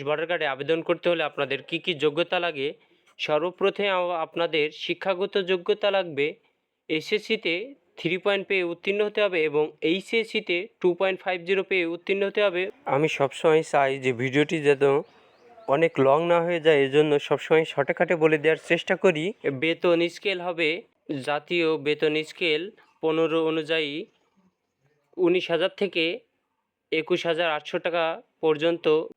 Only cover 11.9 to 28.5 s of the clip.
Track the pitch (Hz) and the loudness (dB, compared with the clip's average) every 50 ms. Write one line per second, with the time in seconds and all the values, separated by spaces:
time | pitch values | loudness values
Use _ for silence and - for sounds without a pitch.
11.9 | 170 170 - - 190 196 196 196 - 214 208 202 175 180 185 202 - _ - - | -4 -6 -4 -2 -2 0 -2 -2 0 0 0 0 0 -2 -4 -6 -8 _ -4 0
12.9 | 127 139 160 147 - - 139 127 - - - 165 156 160 156 - - 143 139 135 | 0 2 2 0 0 0 -2 -2 -2 0 2 4 4 4 2 2 2 2 2 2
13.9 | 135 139 131 127 123 113 127 131 127 147 151 147 170 160 143 143 143 135 139 139 | 0 0 0 0 0 0 -2 0 2 2 2 2 0 0 2 2 4 4 4 4
14.9 | 139 151 190 - _ _ _ _ _ _ _ - - - - - 135 151 170 160 | 4 2 0 -4 _ _ _ _ _ _ _ -20 -20 -10 -2 0 2 2 2 2
15.9 | - 143 131 135 139 156 165 170 170 170 165 175 175 165 147 160 156 139 139 131 | 2 4 4 6 4 4 4 4 2 2 2 0 -2 0 4 4 4 4 4 4
16.9 | 135 151 151 156 147 143 - - 151 131 - - 165 160 160 - - 143 135 - | 4 4 4 4 2 0 0 0 -2 -2 0 2 2 2 2 2 0 -2 -2 -2
17.9 | 175 - 180 165 180 160 156 160 160 151 143 160 160 156 - - 170 170 - - | 0 -2 0 0 2 2 4 4 4 4 2 2 0 0 0 -2 -2 -2 0 -2
18.9 | 185 170 - 190 165 151 160 196 226 _ - 143 139 127 156 160 165 165 - 180 | -2 2 2 2 2 2 -2 -6 -6 _ -6 -6 -4 -2 -2 -2 -2 0 2 2
19.9 | 170 170 170 175 170 - - 202 190 180 175 180 170 170 170 151 165 190 - _ | 2 2 2 0 -4 -4 -6 -4 -4 -4 -4 -6 -4 -2 0 0 0 -2 -8 _
20.9 | _ _ _ - 156 135 127 147 147 147 147 - 175 175 160 160 160 147 139 147 | _ _ _ -8 -8 -6 -4 -4 -4 -4 -4 -2 0 0 2 2 0 0 0 -2
21.9 | 151 151 165 151 151 160 156 - - - 185 165 151 156 175 214 - _ _ _ | -2 0 0 0 0 -2 -4 -6 -8 -4 -2 0 0 -2 -2 -6 -14 _ _ _
22.9 | _ - - 160 160 160 165 156 160 165 160 160 156 160 156 143 160 160 156 143 | _ -4 -2 0 0 2 0 2 2 0 0 0 -2 -2 -2 -2 -2 -2 -2 -4
23.9 | 143 160 214 - _ _ _ _ _ _ _ _ _ _ _ _ _ _ _ _ | -6 -8 -10 -14 _ _ _ _ _ _ _ _ _ _ _ _ _ _ _ _
24.9 | _ _ _ _ - - 180 170 180 185 - - 170 156 180 190 190 - 202 180 | _ _ _ _ -4 0 2 2 2 2 0 0 0 0 0 -2 -2 -4 -4 -4
25.9 | - 175 160 165 190 - _ _ _ _ _ _ _ _ _ _ _ _ _ - | -2 0 -2 -2 -2 -6 _ _ _ _ _ _ _ _ _ _ _ _ _ -4
26.9 | 156 160 156 - 180 165 - 170 165 160 175 165 151 151 151 - - 170 - 175 | -4 -2 0 0 -2 0 0 0 0 0 0 -2 -2 -4 -6 -6 -6 -4 -4 -2
27.9 | 165 175 160 160 165 233 - _ _ - - 160 | -2 0 -2 -2 -4 -6 -12 _ _ -2 0 0